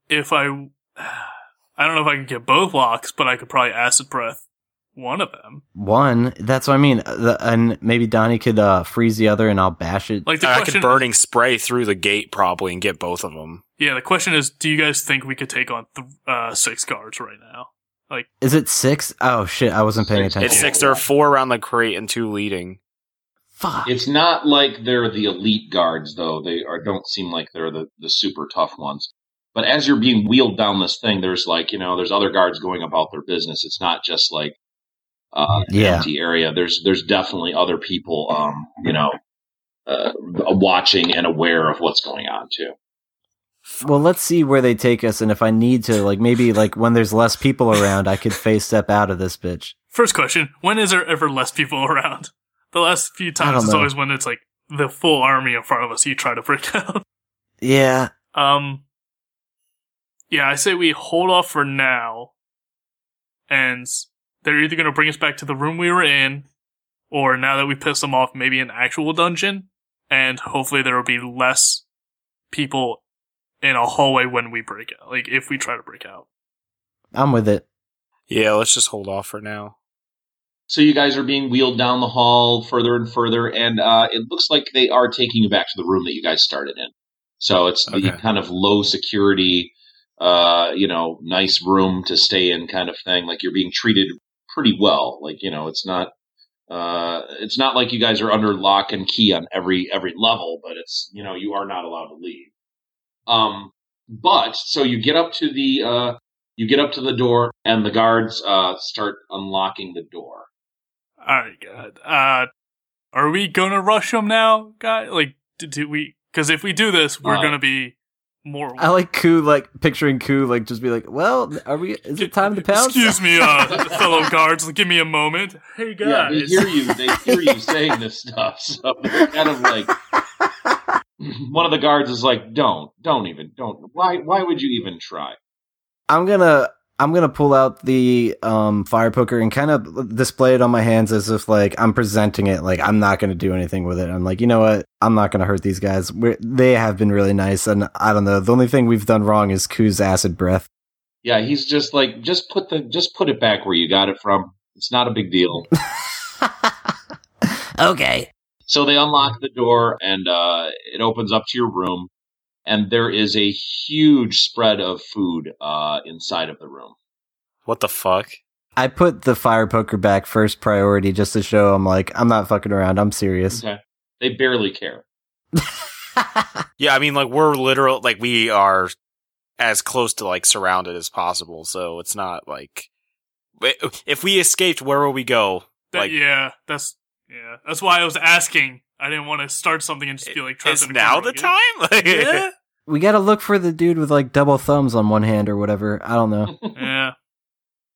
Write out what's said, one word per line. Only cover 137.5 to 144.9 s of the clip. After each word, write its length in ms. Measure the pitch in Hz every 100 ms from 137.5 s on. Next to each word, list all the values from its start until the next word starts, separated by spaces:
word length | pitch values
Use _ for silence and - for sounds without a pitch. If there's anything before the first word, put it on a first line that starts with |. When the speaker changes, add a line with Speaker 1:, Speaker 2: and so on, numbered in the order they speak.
Speaker 2:
out 320 | 135 131 -
the, 500 | 131 131 123 123 113 -
um, 420 | 113 110 107 104 95
fire 240 | 113 117
poker 280 | 117 117 120
and 140 | 110
kind 180 | 135 147
of 460 | 143 - 127 120 113
display 380 | 127 - 127
it 80 | 127
on 80 | 123
my 100 | 120
hands 320 | 113 113 107
as 160 | 110 101
if, 180 | 110 -
like, 260 | 107 101 -
I'm 140 | 113
presenting 540 | 107 107 107 104 98 98
it, 160 | 92
like, 180 | 90 90
I'm 180 | 104 107
not 200 | 101 98
gonna 160 | 98
do 180 | 87 98
anything 300 | 92 87 92
with 140 | 87 90
it. 80 | 87
I'm 160 | 92
like, 160 | 92 92
"You 60 | 120
know 140 | 117
what? 240 | 110 104 -